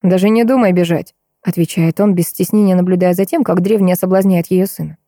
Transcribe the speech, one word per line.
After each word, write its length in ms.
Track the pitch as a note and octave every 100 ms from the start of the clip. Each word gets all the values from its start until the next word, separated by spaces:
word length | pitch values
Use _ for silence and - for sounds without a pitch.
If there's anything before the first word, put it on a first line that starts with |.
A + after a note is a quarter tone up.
«Даже 260 | F#3 F#3 G3
не 160 | A3+
думай 280 | A#3 C4 A3
бежать», 420 | F3+ F3 E3 - _ _ _ -
отвечает 540 | F3 E3 - E3 D#3+
он, 140 | G#3
без 140 | F3+ E3+
стеснения 460 | - F#3 G#3+ G3+
наблюдая 400 | F#3 F3+ F3+ F3+
за 100 | F3+
тем, 200 | G3 E4+
как 160 | A#3+ F3+
древняя 360 | F#3 G#3+ F#3 F3+
соблазняет 540 | F#3 F#3+ G3 F#3 E3
ее 160 | F#3 F#3+
сына. 320 | - D#3 D#3